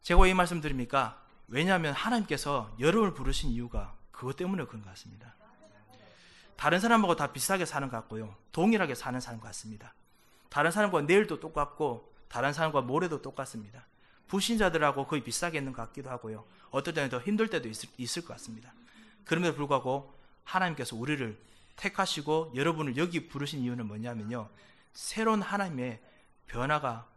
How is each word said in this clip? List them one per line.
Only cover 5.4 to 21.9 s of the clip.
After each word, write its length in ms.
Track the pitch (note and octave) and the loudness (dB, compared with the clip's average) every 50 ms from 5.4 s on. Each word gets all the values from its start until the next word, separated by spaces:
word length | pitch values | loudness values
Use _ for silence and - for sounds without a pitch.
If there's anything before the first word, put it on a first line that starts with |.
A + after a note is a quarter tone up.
| - - - - - - - - - _ - - - - - - - - - - - - - | -20 -20 -20 -20 -20 -20 -20 -20 -20 _ -20 -20 -20 -20 -20 -20 -20 -20 -20 -20 -20 -20 -12
다른 240 | - - D3 D#3+ F#3 | 0 2 4 4 4
사람하고 360 | G3 A#3 A#3 A3+ G#3 F3+ E3+ | 6 6 6 6 6 6 4
다 160 | D#3 D3 C#3 - | 2 2 -4 -2
비슷하게 340 | C3+ - - F#3+ F#3+ F3 | -4 0 0 2 0 0
사는 220 | D3+ - D3 C#3 C3+ | -2 -2 -4 -4 -4
것 80 | B2 A2+ | -6 -8
같고요. 360 | A2 - A2 A2 A2 G#2 G2+ - - _ - | -8 -8 -10 -10 -10 -10 -14 -18 -20 _ -2
동일하게 420 | - E3+ G#3+ A3+ G#3+ F#3 D#3 B2+ | 2 4 4 6 4 2 0 -2
사는 260 | - - C3 B2 B2+ | -6 -6 -6 -6 -6
사람 200 | B2 - A#2+ A2+ | -6 -8 -12 -12
같습니다. 540 | A2 A2 - - - A2 G#2+ G#2 - - - _ - _ _ _ _ _ _ _ _ - | -12 -12 -14 -12 -12 -12 -14 -14 -16 -20 -20 _ -20 _ _ _ _ _ _ _ _ -6
다른 220 | - C#3 D3 E3 | 0 2 2 4
사람과 320 | E3 G#3 G#3 G3+ F3+ D#3+ C#3+ | 4 4 2 4 4 2 4
내일도 380 | D3 F3 G3+ G#3+ - D#3+ C#3 | 6 6 6 6 4 -2 -8
똑같고 720 | - D#3+ D#3 D3+ D3 C#3+ - - D#3 C#3+ A#2+ A#2 - - - - - - | -8 -6 -2 -2 -2 -2 -2 -2 -2 -2 -2 -4 -10 -18 -20 -20 -20 -10
다른 240 | - A#2 B2 C#3 C#3+ | -4 0 0 0 0
사람과 300 | C#3+ E3 D#3+ D3 C#3+ B2+ | 0 0 2 2 0 0
모레도 400 | B2 C3 D#3 F3+ F3 D#3 C3+ - | 2 0 0 0 0 -4 -6 -8
똑같습니다. 640 | C3+ C3 - C3+ - - A#2+ G#2 G2+ - - - - _ _ - - - - _ - | -10 -8 -8 -10 -8 -8 -12 -14 -14 -18 -20 -20 -20 _ _ -20 -20 -20 -20 _ -4
불신자들하고 760 | - G3 F#3+ - A#3 A3 G#3+ F#3 D#3+ D#3+ D3+ D3 C#3 C#3 C#3 | -2 0 0 2 2 4 4 4 4 4 4 4 4 2 -2
거의 160 | - D#3+ D3 A#2+ | -2 -2 -4 -2
비슷하게 360 | - A2+ - - F3 D#3+ D3+ | -2 -4 -2 -2 -2 -2 -4
있는 140 | C#3 C3+ C3 | -6 -6 -8
것 100 | - A#2 | -8 -10
같기도 280 | A2 - - C3+ C3 | -12 -12 -14 -12 -10
하고요. 340 | B2+ A#2+ - A2 A2 G#2+ - - - - - - | -10 -10 -10 -10 -12 -12 -14 -18 -20 -20 -20 -4
어떨 240 | - C3+ C#3 F3 D#3+ | -4 -2 -2 -2 -2
때는 160 | D#3 C#3+ C3 | -2 -2 0
더 100 | C3+ B2 | -2 -4
힘들 280 | A#2+ G3 G#3 G#3+ A3 A3 | -2 0 2 2 2 2
때도 200 | - D#3+ B2+ A2+ | 0 -2 -4 -4
있을, 200 | A2 - - - - - | -10 -10 -12 -14 -10 -10
있을 240 | B2 A#2 - F3 E3+ | -6 -6 -6 -6 -6
것 120 | - - | -10 -14
같습니다. 380 | - - - A2+ A2 - - - - - - - - - - - - - | -16 -14 -14 -14 -14 -16 -20 -20 -20 -20 -20 -20 -20 -20 -20 -20 -20 -4
그럼에도 300 | - E3 E3 F3 E3+ C#3+ | -2 0 2 2 0 0
불구하고 600 | C3+ D3 C#3 C#3+ C3 B2 B2+ C3 C#3 C#3 - - - - - - _ - | 0 0 2 2 2 2 0 -2 -2 -4 -8 -20 -20 -20 -20 -20 _ -16
하나님께서 520 | - - F#3 F#3 F3 E3 - B2 - A#2+ | -2 0 0 2 2 0 -4 -6 -8 -6
우리를 420 | A2 B2 C#3 D3+ C#3 B2+ A2+ G#2 - - - - - - - - | -6 -4 -2 -2 -2 -2 -6 -6 -10 -16 -20 -20 -20 -20 -20 -18
택하시고 760 | - - G3 | -6 -6 -6